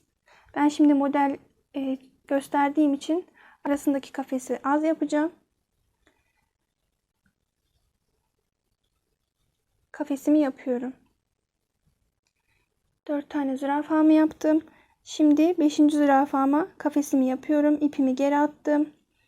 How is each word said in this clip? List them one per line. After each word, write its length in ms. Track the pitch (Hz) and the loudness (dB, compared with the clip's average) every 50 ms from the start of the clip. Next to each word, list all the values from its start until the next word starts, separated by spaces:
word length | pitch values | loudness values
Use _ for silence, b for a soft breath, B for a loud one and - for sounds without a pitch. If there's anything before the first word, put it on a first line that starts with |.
| _ _ _ _ b b b b b b - | _ _ _ _ b b b b b b -4
Ben 120 | 269 294 302 | -2 0 0
şimdi 260 | 294 - 302 294 294 | 2 2 4 4 4
model, 440 | 269 277 277 285 285 285 277 285 - - _ _ _ _ _ - | 2 2 0 0 0 0 -2 -2 -6 -12 _ _ _ _ _ -10
e, 220 | 277 269 269 262 262 - _ _ _ _ - | -8 -6 -6 -6 -8 -10 _ _ _ _ -4
gösterdiğim 640 | 277 277 269 - - 294 285 285 285 311 302 285 277 | -4 -4 -4 -2 -2 0 0 0 0 0 2 2 0
için 320 | 285 - - 320 359 370 b b b b b b b - | -2 -4 -4 -4 -4 -4 b b b b b b b -6
arasındaki 480 | 302 285 285 - 302 277 277 269 - - | -4 -4 -2 -2 -2 -2 -2 -4 -8 -10
kafesi 480 | - 262 - 277 254 - - 247 - - | -12 -8 -6 -8 -8 -6 -6 -8 -6 -2
az 200 | 262 285 302 311 | -2 -2 0 0
yapacağım. 480 | 320 320 311 302 294 294 294 302 339 - _ _ _ _ _ _ _ _ _ _ _ _ _ _ _ _ _ _ _ _ _ _ _ _ _ _ _ _ _ _ _ _ _ _ _ _ _ _ _ _ _ _ _ _ _ _ _ _ _ _ _ _ _ _ _ _ _ _ _ _ _ _ _ _ _ _ _ _ _ _ _ _ _ _ _ _ _ _ _ _ _ _ _ _ _ _ _ _ _ _ _ - | -2 -2 -2 -4 -2 -2 -2 -2 -2 -6 _ _ _ _ _ _ _ _ _ _ _ _ _ _ _ _ _ _ _ _ _ _ _ _ _ _ _ _ _ _ _ _ _ _ _ _ _ _ _ _ _ _ _ _ _ _ _ _ _ _ _ _ _ _ _ _ _ _ _ _ _ _ _ _ _ _ _ _ _ _ _ _ _ _ _ _ _ _ _ _ _ _ _ _ _ _ _ _ _ _ _ -12
Kafesimi 460 | - 302 - 285 262 - 294 294 311 | -10 -8 -6 -6 -4 0 2 2 2
yapıyorum. 540 | 302 262 269 - - 269 247 240 262 254 262 _ _ _ _ _ _ _ _ _ _ _ _ _ _ _ _ _ _ _ _ _ _ _ _ _ _ _ _ _ _ _ _ _ _ _ _ _ _ _ _ _ _ - | 2 0 -4 -6 -6 -6 -6 -6 -6 -10 -14 _ _ _ _ _ _ _ _ _ _ _ _ _ _ _ _ _ _ _ _ _ _ _ _ _ _ _ _ _ _ _ _ _ _ _ _ _ _ _ _ _ _ -6
Dört 220 | 294 285 285 - | -6 -6 -6 -6
tane 260 | - 294 277 269 262 | -6 -6 -4 -4 -6
zürafamı 560 | 254 277 277 285 294 294 302 311 311 311 311 311 | -6 -4 -4 -4 -4 -2 -2 0 2 4 4 6
yaptım. 500 | 311 311 311 - - - 311 311 311 b b b b b b b b _ - | 4 4 2 0 -2 0 0 0 0 b b b b b b b b _ -14
Şimdi 500 | - - 311 302 294 294 311 339 359 339 | -2 2 4 4 4 4 4 2 2 2
beşinci 380 | 294 302 294 - 302 294 311 | 0 0 2 2 2 2 2
zürafama 720 | 294 294 277 269 269 285 285 - 269 269 277 285 302 359 392 - - | 2 2 2 4 2 2 0 -2 -2 0 0 0 0 -2 -4 -8 -8
kafesimi 480 | - 302 - 294 285 - - 269 262 | -6 -2 -2 -2 -2 0 0 0 0
yapıyorum. 520 | 254 254 254 - - 302 294 294 302 302 294 | 0 -2 -4 -4 -2 0 2 2 2 2 0
İpimi 340 | 294 285 - - 269 262 254 | 0 -2 -2 0 0 0 0
geri 240 | 254 285 277 285 285 | 0 0 0 2 2
attım 520 | 294 302 302 _ - 302 294 294 302 294 - _ _ _ _ _ _ | 0 0 -2 _ -4 -2 0 0 0 -2 -6 _ _ _ _ _ _